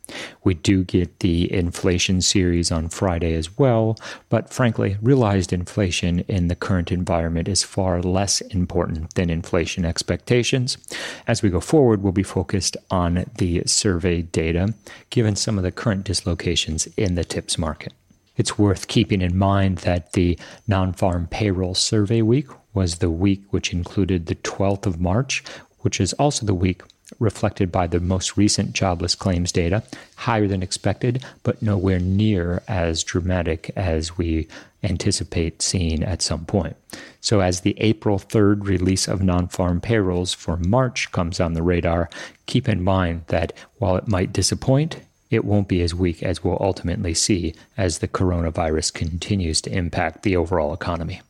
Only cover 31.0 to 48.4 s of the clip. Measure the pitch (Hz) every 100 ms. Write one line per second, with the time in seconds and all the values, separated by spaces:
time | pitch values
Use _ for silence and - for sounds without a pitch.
31 | 123 127 - - - - 110 101 95 90
32 | 92 98 110 95 87 90 - 95 85 82
33 | - 92 87 92 85 80 - - 90 80
34 | 82 - 85 82 76 - - _ 95 87
35 | 104 - 90 90 82 - - 95 82 78
36 | 90 90 - 80 82 101 80 - - -
37 | - - - 104 92 90 101 - 110 110
38 | 110 98 - 113 101 104 98 92 92 95
39 | - 95 92 87 87 - 90 87 107 113
40 | 92 87 90 - - 85 85 123 127 -
41 | - - 85 90 87 82 87 87 85 85
42 | 85 - - - - 127 117 95 90 95
43 | 87 85 - 85 85 - - - 95 92
44 | - 92 98 - 92 92 - 135 160 -
45 | - _ _ 113 104 104 95 92 85 85
46 | 90 82 - 87 92 87 98 92 92 92
47 | 90 82 - 92 82 - - - 92 85
48 | 101 - 95 87